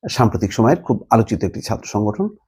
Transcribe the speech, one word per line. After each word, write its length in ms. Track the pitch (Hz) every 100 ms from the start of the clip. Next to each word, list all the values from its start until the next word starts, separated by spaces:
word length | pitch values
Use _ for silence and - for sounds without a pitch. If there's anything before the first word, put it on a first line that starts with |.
সাম্প্রতিক 460 | 202 - 113 101 98 -
সময়ের 240 | 113 165 -
খুব 100 | 113 -
আলোচিত 260 | 117 110 110 95
একটি 120 | - -
ছাত্র 180 | 113 -
সংগঠন। 320 | 104 104 104 202 208